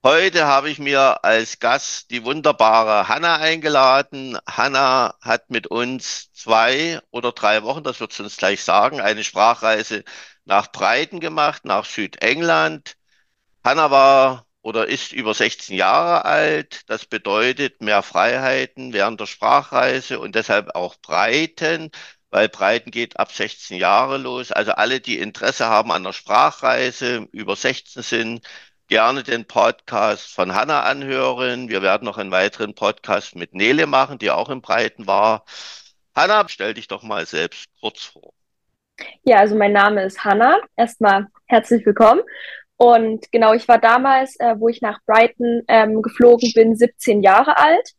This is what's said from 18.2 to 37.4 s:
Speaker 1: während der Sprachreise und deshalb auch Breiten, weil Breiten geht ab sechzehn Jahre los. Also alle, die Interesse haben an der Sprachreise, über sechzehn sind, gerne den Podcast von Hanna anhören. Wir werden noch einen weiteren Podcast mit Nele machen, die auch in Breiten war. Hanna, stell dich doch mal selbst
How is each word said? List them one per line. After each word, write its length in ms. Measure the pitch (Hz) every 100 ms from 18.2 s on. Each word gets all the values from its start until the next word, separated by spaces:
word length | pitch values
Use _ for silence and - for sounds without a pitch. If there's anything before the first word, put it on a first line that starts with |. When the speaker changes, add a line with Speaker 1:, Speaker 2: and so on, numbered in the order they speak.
| 110 123 131 131 131 - 127
Speaker 1:
während 260 | 107 101 107
der 60 | 104
Sprachreise 960 | - 107 143 135 131 127 131 - 127
und 120 | 110 107
deshalb 400 | 110 104 101 87
auch 200 | 90 _
Breiten, 920 | - 80 107 135 160 - 160 165 160 - - _ _
weil 180 | 95 107
Breiten 440 | - 98 117 117
geht 280 | 117 117 -
ab 140 | 107
sechzehn 420 | - 107 - - 92
Jahre 420 | 90 101 131 135
los. 360 | 127 123 123
Also 180 | - 107
alle, 300 | - 110 131
die 180 | - 90
Interesse 460 | 104 - 107 - 113
haben 260 | 107 110
an 140 | 87 92
der 80 |
Sprachreise, 1120 | - - 110 147 - 123 120 127 - 127 123 104
über 240 | - 95 101
sechzehn 440 | 131 131 _ -
sind, 460 | 117 117 113 117 - - _ _ _
gerne 340 | 110 113 135
den 240 | 123 117 107
Podcast 880 | - 113 - - 110 107 104 -
von 220 | - 92 95
Hanna 260 | 135 147
anhören. 880 | 104 139 135 131 131 123 127 123 123
Wir 140 | 98
werden 220 | 95 104 110
noch 120 | 101
einen 140 | 98
weiteren 420 | 90 101 - 107
Podcast 600 | - 104 - - 101 - 90
mit 180 | 85
Nele 320 | 95 107 147 156
machen, 320 | 135 135 127
die 140 | 107
auch 180 | 80 117
in 140 | 131
Breiten 420 | - 107 110 - 95
war. 400 | 98 107 110 _ - - - _ _ _ -
Hanna, 280 | 175 214 202
stell 240 | - 101
dich 140 | 110 107
doch 160 | 95
mal 200 | 113 101 82
selbst 400 | 76